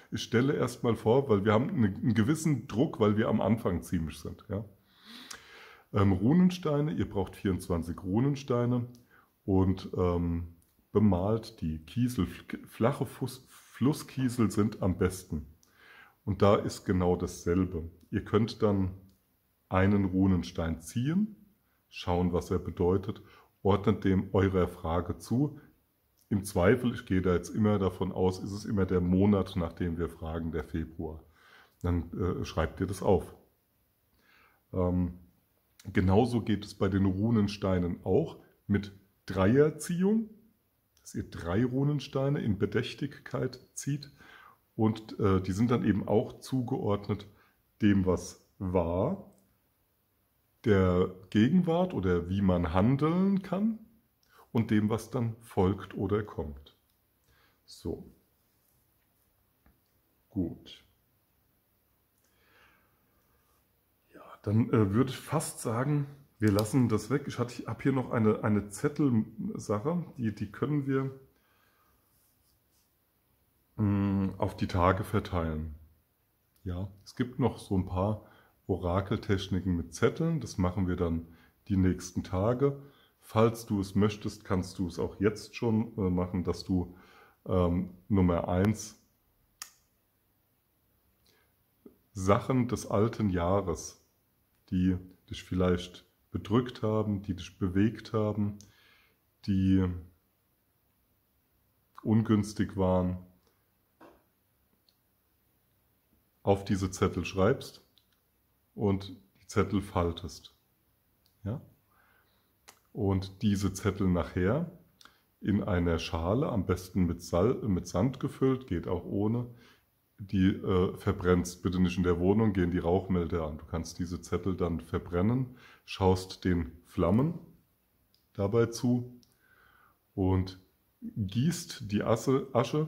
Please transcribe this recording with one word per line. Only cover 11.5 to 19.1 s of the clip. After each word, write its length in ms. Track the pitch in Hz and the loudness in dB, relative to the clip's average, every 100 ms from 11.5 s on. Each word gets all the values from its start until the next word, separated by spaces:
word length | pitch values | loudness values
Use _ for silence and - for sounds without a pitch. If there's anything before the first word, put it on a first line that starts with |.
| - | -8
die 180 | 82 78 | -6 -6
Kiesel. 480 | - 120 123 123 87 | -8 -2 -2 0 -2
Fl-, 400 | - - - - | -4 -12 -14 -12
flache 380 | - 113 135 131 | 0 0 0 -6
Fuß-, 400 | - 123 - - | -6 -10 -10 -20
Flusskiesel 1040 | - - - 123 156 - - 131 120 107 | -20 -18 0 0 0 -6 -4 -2 2 0
sind 300 | - 104 - | 2 0 0
am 160 | 98 90 | -2 2
besten. 480 | 92 - - 76 76 - _ _ - - - _ - | 0 -2 -8 -10 -10 -20 _ _ -20 -20 -20 _ -6
Und 160 | 98 | 4
da 140 | 101 107 | 6 6
ist 300 | - - - | 2 -8 -2
genau 300 | 92 90 90 | 0 2 2
dasselbe. 760 | 87 - 87 87 90 82 85 - - | -2 -6 -2 0 0 -4 -10 -14 -8
Ihr 120 | 104 | -6
könnt 380 | - 104 110 - | 0 0 0 0
dann 300 | 107 98 92 - - | 0 0 -2 -6 -18